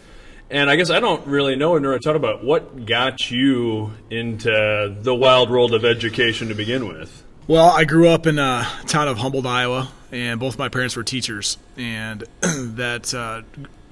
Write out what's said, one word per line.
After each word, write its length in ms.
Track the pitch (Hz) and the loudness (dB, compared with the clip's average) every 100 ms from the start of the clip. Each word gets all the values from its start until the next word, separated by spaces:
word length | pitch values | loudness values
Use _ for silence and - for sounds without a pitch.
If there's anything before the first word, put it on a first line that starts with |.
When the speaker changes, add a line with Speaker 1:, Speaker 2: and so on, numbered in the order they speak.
| - - - - - | -20 -20 -20 -20 -6
Speaker 1:
And 180 | 139 143 | 0 2
I 60 | |
guess 160 | 151 170 | 4 2
I 80 | 185 | 2
don't 260 | 233 160 139 | 2 0 0
really 260 | 143 139 | 0 0
know, 240 | 131 156 165 | 0 2 2
nor 180 | 139 127 | 0 0
talk 160 | 151 156 | 0 0
about 260 | 120 104 | 0 -2
what 420 | 117 143 - 131 110 | 0 0 -2 -8 -2
got 440 | 117 131 131 - | 0 0 -2 -4
you 600 | 123 139 127 117 110 107 107 - | 2 2 2 0 -2 -6 -10 -10
into 840 | 113 117 107 117 107 107 104 104 104 | -6 -6 -4 0 2 2 0 -2 -4
the 140 | 117 | -2
wild 360 | 123 131 127 117 | 4 6 6 6
world 220 | 123 120 | 4 4
of 120 | 113 | 4
education 640 | 117 113 113 131 117 113 113 | 2 0 -2 0 0 -2 -6
to 60 | |
begin 340 | 107 107 131 104 | -6 -4 -4 -6
with. 340 | 80 - - - - - | -10 -16 -18 -20 -10 2
Speaker 2:
Well, 240 | 160 170 | 6 6
I 140 | 160 | 6
grew 240 | 151 165 170 | 4 6 6
up 180 | 165 165 | 6 2
in 140 | 151 | 0
a 260 | 139 123 110 - - | 0 -2 -4 -8 -2
town 180 | 156 147 | 0 0
of 120 | 123 | -2
Humboldt, 280 | 131 135 123 | -2 -2 -2
Iowa, 420 | 123 123 127 127 - - | 0 0 -2 -6 -12 -12
and 300 | 123 120 117 | -8 -6 -4
both 180 | 131 113 | -6 -4
my 100 | 127 | -6
parents 280 | 127 127 120 | -4 -4 -6
were 80 | |
teachers. 520 | 110 131 117 104 101 - - - | -6 -6 -6 -6 -8 -8 -14 -12
And 480 | 120 110 110 107 - | -10 -8 -10 -12 -14
<clears throat> 80 | - | -6
that, 720 | 180 147 120 110 123 120 - | -6 -4 -8 -8 -6 -6 -8
uh, 280 | 127 113 113 107 - 139 - - | -8 -8 -12 -14 -18 -20 -20 -20